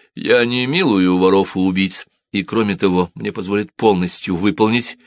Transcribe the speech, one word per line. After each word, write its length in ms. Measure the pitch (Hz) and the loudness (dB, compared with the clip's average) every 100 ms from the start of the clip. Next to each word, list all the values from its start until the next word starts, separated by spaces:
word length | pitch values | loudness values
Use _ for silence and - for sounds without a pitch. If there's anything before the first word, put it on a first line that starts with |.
| _ | _
"Я 300 | - - 120 120 | -8 0 2 2
не 200 | 123 127 | -2 -2
милую 520 | 165 175 101 92 90 | 0 2 2 2 2
воров 380 | 92 98 95 98 | 4 2 0 0
и 40 | |
убийц, 460 | 95 92 95 - - _ _ | 0 0 -2 -4 -12 _ _
и, 100 | 101 | -6
кроме 320 | 87 110 104 92 | -4 -2 -2 0
того, 360 | 101 90 87 - | 0 0 -2 -4
мне 160 | 104 | -10
позволит 400 | 95 92 101 104 | -8 -4 -4 -4
полностью 640 | - 113 95 90 - - 87 | 0 2 2 0 -6 -6 -2
выполнить 640 | 101 95 110 117 120 - | 0 2 2 0 -4 -12